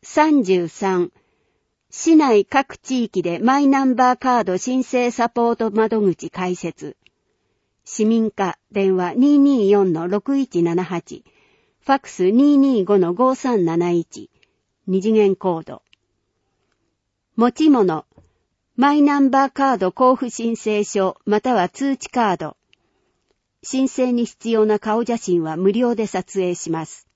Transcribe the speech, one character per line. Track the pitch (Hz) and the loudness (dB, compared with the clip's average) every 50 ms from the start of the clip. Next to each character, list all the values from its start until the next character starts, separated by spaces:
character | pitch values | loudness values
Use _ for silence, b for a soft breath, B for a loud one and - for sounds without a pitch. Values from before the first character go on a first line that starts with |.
| _ | _
三 | - - - 302 311 302 285 233 | -6 0 0 2 4 2 2 2
十 | 180 190 180 175 160 | 2 0 0 0 -4
三、 | - - - 190 185 180 175 170 _ _ _ _ _ _ _ _ _ _ _ _ _ _ _ _ | -6 -6 -4 -2 -2 -2 -2 -4 _ _ _ _ _ _ _ _ _ _ _ _ _ _ _ _
市 | - - - 320 330 | -16 -6 0 4 4
内 | 311 302 269 233 208 196 | 4 6 4 2 2 0
各 | _ - 269 277 _ - | _ -2 -2 -2 _ -8
地 | - _ - 262 254 233 | -20 _ -6 -4 -4 -4
域 | 208 - 185 170 | -4 -4 -4 -4
で | 175 170 170 | -4 -4 -2
マ | 196 233 262 285 | 0 0 0 2
イ | 285 277 | 2 2
ナ | 269 269 269 | 2 2 2
ン | 262 254 | 0 0
バ | 220 254 254 254 | 2 2 2 2
ー | 247 | 0
カ | - 262 247 240 | 0 0 0 0
ー | 208 | 0
ド | 180 180 | -2 -4
申 | 185 - 247 254 262 254 | -4 -4 -4 -4 -4 -4
請 | - - 247 247 240 | -2 -2 -2 -2 -2
サ | 233 - 233 240 | -2 -2 -4 -4
ポ | _ 247 233 233 | _ 0 0 0
ー | 233 | 0
ト | - 226 226 208 | 0 -2 -2 0
窓 | 220 220 220 226 220 | 0 0 0 0 0
口 | 208 196 165 _ - 165 | 0 0 -2 _ -8 -14
開 | _ - 185 180 180 | _ -8 -6 -6 -6
設。 | 175 - 170 160 _ - 151 - _ _ _ _ _ _ _ _ _ _ _ _ _ _ _ _ _ _ | -6 -8 -10 -10 _ -16 -16 -16 _ _ _ _ _ _ _ _ _ _ _ _ _ _ _ _ _ _
市 | - - - 220 | -20 -4 -2 0
民 | 214 226 233 226 220 | 2 2 2 0 -2
課、 | - - 196 185 - _ _ _ | -2 -4 -4 -4 -4 _ _ _
電 | - 202 196 190 190 | -4 -2 0 0 0
話 | 185 180 175 - | 0 -2 -4 0
二 | 226 254 285 294 285 | 2 2 4 4 4
二 | 277 285 277 247 208 190 | 4 4 4 2 2 2
四 | 208 202 196 190 170 | 4 4 2 2 0
の | 160 165 | -2 -2
六 | 175 190 208 - - 277 | -4 -4 -4 -4 -2 -2
一 | 277 269 - - 175 170 | -2 -2 -2 -2 -2 0
七 | 170 170 175 180 | 0 0 -2 -4
八。 | 156 185 170 - - - - _ _ _ _ _ _ _ _ _ _ _ _ | -4 -6 -10 -10 -10 -20 -20 _ _ _ _ _ _ _ _ _ _ _ _
フ | _ - | _ -2
ァ | 269 | -2
ッ | 277 | -2
ク | _ - | _ -10
ス | - - 185 180 | -6 -2 0 2
二 | 208 240 277 294 294 277 | 4 4 4 4 4 4
二 | 269 277 262 226 185 | 4 2 2 0 0
五 | 175 202 202 | 2 2 2
の | 180 170 175 | 2 0 0
五 | 180 247 262 262 | 0 0 0 0
三 | 254 - 262 247 214 180 | -2 -4 -2 0 0 0
七 | 165 160 170 175 175 175 | 0 0 0 0 0 0
一。 | 170 165 _ - - - - _ _ _ _ _ _ _ _ _ _ _ | -2 -2 _ -12 -20 -20 -20 _ _ _ _ _ _ _ _ _ _ _
二 | - 185 190 185 | -4 -4 -2 0
次 | 214 220 | 2 2
元 | 220 208 196 196 | 4 4 2 2
コ | - - 185 175 165 | 0 -2 -4 -4 -4
ー | - | -8
ド。 | - 131 - _ _ _ _ _ _ _ _ _ _ _ _ _ _ _ _ _ _ _ _ _ _ _ _ _ _ _ _ _ _ _ | -14 -18 -18 _ _ _ _ _ _ _ _ _ _ _ _ _ _ _ _ _ _ _ _ _ _ _ _ _ _ _ _ _ _ _
持 | - 226 247 | 0 0 0
ち | 247 - 311 311 | 0 2 2 4
物。 | 285 247 208 180 160 156 - _ _ _ _ _ _ _ _ _ _ _ _ _ _ | 4 4 4 0 0 -4 -8 _ _ _ _ _ _ _ _ _ _ _ _ _ _
マ | - 247 285 294 | 0 0 2 4
イ | 302 285 | 4 2
ナ | 285 285 285 | 2 2 2
ン | 277 269 | 2 2
バ | 240 269 277 269 | 2 2 0 0
ー | _ | _
カ | - 269 269 254 | -2 0 0 0
ー | |
ド | 196 190 185 - | 0 -2 -4 -2
交 | - 262 254 262 | 2 2 2 2
付 | - 269 240 | 0 -2 -8
申 | - - 226 233 233 | -8 -6 -4 -4 -4
請 | 214 - 220 214 208 208 | -4 -4 -2 -2 -2 -2
書、 | - - 202 190 190 - _ _ | -2 -2 -2 -2 -2 -4 _ _
ま | - 208 214 | -2 -2 0
た | _ 254 247 | _ 0 0
は | 214 180 190 | 0 0 -2
通 | _ - 269 277 277 | _ -6 -4 -4 -4
知 | 254 - - | -4 -8 -8
カ | - 254 233 208 185 | -4 -2 0 0 -2
ー | |
ド。 | 165 165 151 - _ _ _ _ _ _ _ _ _ _ _ _ _ _ _ _ _ _ _ _ _ _ | -4 -6 -12 -12 _ _ _ _ _ _ _ _ _ _ _ _ _ _ _ _ _ _ _ _ _ _
申 | - - 262 262 262 | -8 -4 -2 -2 -2
請 | - - 254 254 247 | -2 -2 -2 -2 0
に | 240 233 | -2 -2
必 | 220 - _ - 226 | -4 -6 _ -6 -2
要 | 226 220 214 | 0 2 2
な | 214 214 208 | 2 0 -2
顔 | - 220 214 226 233 | -2 -2 -2 -2 -2
写 | - 233 233 | -2 -4 -6
真 | - - 180 175 160 | -2 -2 -2 0 0
は | 160 160 | -2 -6
無 | 160 185 190 202 | 0 0 0 2
料 | 226 254 240 240 | 2 0 0 -2
で | 202 220 | -2 -4
撮 | 202 - 185 185 _ - 196 | -6 -6 -8 -8 _ -6 -4
影 | 185 180 180 | -4 -4 -4
し | 165 - 165 | -6 -6 -8
ま | 160 165 160 | -6 -6 -6
す。 | 156 - - _ _ _ | -10 -14 -20 _ _ _